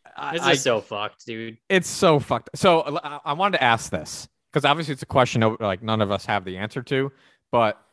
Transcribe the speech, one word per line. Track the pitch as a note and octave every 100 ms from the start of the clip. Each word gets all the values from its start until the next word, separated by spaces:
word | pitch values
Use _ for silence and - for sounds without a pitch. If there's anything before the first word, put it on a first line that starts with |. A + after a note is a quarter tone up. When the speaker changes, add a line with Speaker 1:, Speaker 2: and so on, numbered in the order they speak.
| - -
Speaker 1:
I, | C#3+
Speaker 2:
This | E3
Speaker 1:
I | C#3
Speaker 2:
is | C#3
so | C3+ A2+
fucked, | - G#2 G#2 - -
dude. | A2+ A2+ A2+ -
Speaker 1:
It's | F#3+ -
so | - F#3+ D3
fucked. | - A#2+ -
So, | - G3 E3 D3 C#3+
I, | D3 D3
I | D#3
wanted | D3 G3 F3+
to |
ask | B2+ A2+ -
this, | E2+ D2 - - _ _
'cause | D3+
obviously | C#3 D3+ D3+
it's | C#3
a | -
question | C#3 B2 B2
no, | A2 A2
like, | G#2+ F#2+
none | A2 A2
of | G2+
us | G2 -
have | G#2
the | F#2 F#2
answer | G#2+ -
to, | A#2+ C3+ C3+ - _ _ _
but | B2 A2 - _